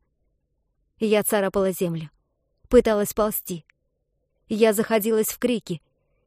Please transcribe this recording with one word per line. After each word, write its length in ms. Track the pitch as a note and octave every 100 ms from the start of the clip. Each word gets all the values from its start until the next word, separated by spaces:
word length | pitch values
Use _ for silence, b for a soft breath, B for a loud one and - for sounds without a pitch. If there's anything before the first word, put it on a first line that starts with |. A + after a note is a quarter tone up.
| _ _ _ _ _ _ _ _ _ -
Я 240 | A3 G#3
царапала 480 | G3+ G#3+ G3 G3+ F#3+
землю, 400 | F3+ F3+ E3 D#3+ _ _ _ _ _ -
пыталась 440 | B3 A3+ G#3 G3+
ползти. 520 | - G#3+ G3+ - F3 - _ _ _ _ _ _ _ -
Я 260 | G#3+ A3+
заходилась 540 | G#3 A3 A3+ G#3 A3 G#3+
в 120 | -
крике, 420 | A#3+ A#3+ - E3+ _ _ _ _